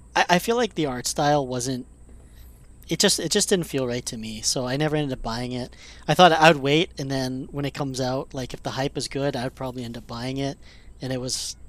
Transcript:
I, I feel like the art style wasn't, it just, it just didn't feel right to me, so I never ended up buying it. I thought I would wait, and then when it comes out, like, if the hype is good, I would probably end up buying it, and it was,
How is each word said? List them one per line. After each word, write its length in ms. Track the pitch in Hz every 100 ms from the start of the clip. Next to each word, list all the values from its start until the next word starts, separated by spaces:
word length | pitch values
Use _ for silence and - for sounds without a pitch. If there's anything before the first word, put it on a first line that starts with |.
| -
I, 120 | 165 185
I 80 | 175
feel 160 | -
like 220 | 233 240 -
the 100 | 147
art 220 | 123 -
style 360 | - 147 147
wasn't, 420 | 127 127 123 123 127 - - - - - - - - - -
it 120 | 165
just, 200 | 202 -
it 140 | 160
just 160 | 208 -
didn't 160 | 190
feel 220 | 156 135 123
right 180 | 123
to 140 | - 117
me, 240 | 110 110
so 240 | - 139 123
I 100 | 139
never 180 | 156
ended 200 | 151 147
up 80 | 127
buying 300 | 117 117 123
it. 220 | 123 123 - - - -
I 60 |
thought 200 | 156 180
I 200 | 160 160
would 80 | 147
wait, 300 | 135 151 185 -
and 120 | 135
then 380 | 135 127 131 -
when 140 | 143
it 80 | 143
comes 260 | - 139 127
out, 360 | 127 131 -
like, 180 | 139 123
if 100 | -
the 100 | 135
hype 260 | 131 139 -
is 100 | 120
good, 260 | 139 139
I 100 | 123
would 100 | 127
probably 300 | - 131 127
end 120 | 117 117
up 100 | 110
buying 300 | 117 127 135
it, 220 | 139 143 - - - -
and 100 | 131
it 80 | 131
was, 380 | 127 - - -